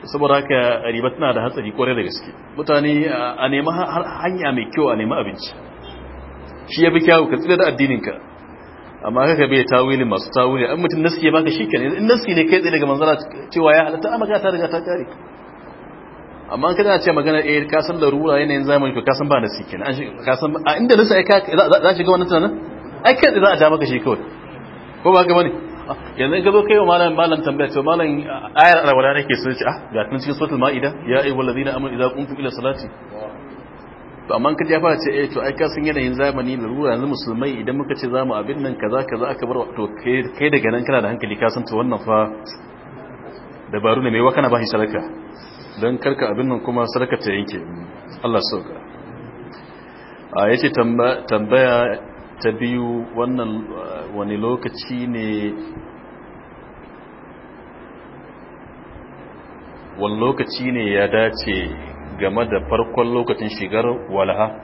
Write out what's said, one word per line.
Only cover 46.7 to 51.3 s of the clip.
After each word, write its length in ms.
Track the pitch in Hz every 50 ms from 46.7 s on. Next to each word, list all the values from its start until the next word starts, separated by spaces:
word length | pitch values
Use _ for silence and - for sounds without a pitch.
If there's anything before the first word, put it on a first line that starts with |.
| 120 123 120 113
sadaka 240 | - 127 127 131 -
ta 160 | - - 107
yanke. 320 | 98 101 104 101 - 90 82 82 87 87 87 87 - - - - - - -
Allah 180 | 120 113 101 92 -
sauka. 240 | 113 95 - - - - - - - - - - - - - - - - - - - - - - - - - - - - - - - - - - -
A, 140 | 85 101 107
yace 160 | 117 120 - 135 -
tamba-, 480 | 131 117 113 117 120 120 127 131 - - -